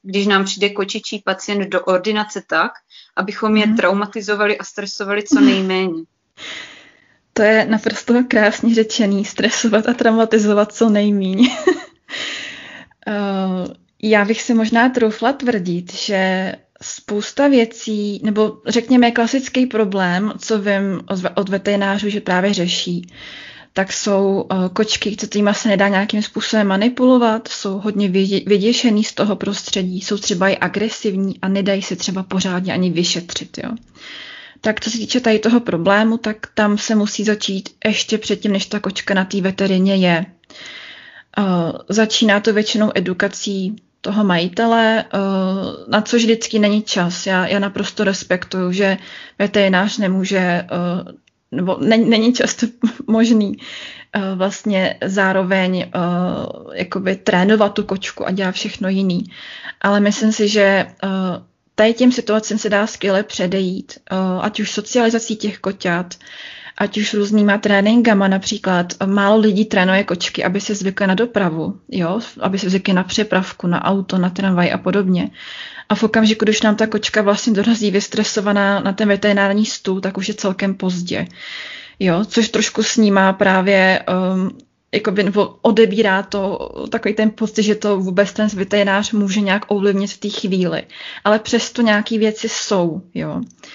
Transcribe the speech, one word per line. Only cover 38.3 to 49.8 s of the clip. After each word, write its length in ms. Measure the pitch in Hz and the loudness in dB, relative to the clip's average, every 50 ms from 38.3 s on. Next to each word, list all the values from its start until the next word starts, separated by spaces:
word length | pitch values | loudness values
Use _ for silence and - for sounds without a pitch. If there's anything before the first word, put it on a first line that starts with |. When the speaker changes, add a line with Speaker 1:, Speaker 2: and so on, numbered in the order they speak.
| 208 202 - 208 | -4 -2 0 0
Speaker 2:
než 140 | 196 196 190 | 0 0 -2
ta 140 | - - 208 | -4 -6 -6
kočka 340 | - 196 196 - - - 202 | -4 -6 -6 -6 -4 -2 0
na 120 | 190 190 | 0 0
té 160 | 190 - 202 | 0 0 -2
veterině 540 | 180 190 185 - 196 190 190 185 185 196 196 | -2 -2 0 0 0 2 2 2 2 4 4
je. 300 | 190 185 180 170 165 185 - - _ _ - - - - - - - - - - - - - - - - _ - 202 | 4 4 4 2 2 0 -4 -10 _ _ -20 -20 -20 -20 -18 -18 -18 -18 -20 -20 -20 -20 -20 -20 -20 -20 _ -4 -2
Eh, 60 | 202 190 180 175 165 165 - - - - | 0 0 0 0 0 -2 -4 -6 -8 -4
začíná 500 | 196 220 220 214 - 294 262 214 196 208 | 0 0 2 2 2 2 2 4 2 2
to 140 | 208 226 208 | 2 2 2
většinou 380 | 214 214 - - 214 214 208 - | 2 0 0 0 0 0 0 0
edukací 800 | - 180 185 185 180 202 202 - - - 214 196 190 190 185 214 - _ _ _ _ | 0 -2 -2 -2 -2 -2 -4 -4 -6 -8 -6 -4 -4 -4 -4 -6 -8 _ _ _ _
toho 220 | - - 202 214 214 | -8 -4 0 0 2
majitele, 760 | 196 175 165 170 185 175 233 233 233 226 233 226 220 220 220 - | 2 2 2 0 -2 -2 0 0 2 4 4 4 4 2 0 -2
eh, 40 | - - 202 196 196 196 190 190 185 190 196 185 - - - 85 - | -2 -4 -4 -2 -2 0 0 0 -2 -2 -2 -4 -6 -8 -10 -6 -2
na 140 | - 214 | 0 0
což 200 | 214 - 240 240 226 | 0 2 2 2 4
vždycky 360 | 220 226 226 - - - 214 | 4 2 2 0 -2 0 2
není 220 | 208 202 208 214 | 2 4 2 2
čas. 460 | 214 - - 196 175 175 180 - - 196 | 0 -2 -2 -2 0 -2 -2 -4 -4 -2
Já, 200 | 190 185 185 - | 0 0 0 0
já 120 | 190 202 | 0 0
naprosto 440 | 196 202 196 - 202 - - - 214 | -2 -2 -4 -4 -6 -4 -4 -2 0
respektuju, 680 | 190 196 - - - 185 180 - - - 185 180 180 | 0 -2 -2 -2 -4 -4 -4 -4 -4 -4 -2 -2 -2
že 260 | 180 190 202 190 190 190 - - - - - - - - | 0 0 2 2 0 -2 -4 -10 -20 -20 -20 -12 -6 -4
veterinář 580 | 202 196 - 214 202 190 185 180 | -2 0 2 2 4 4 4 2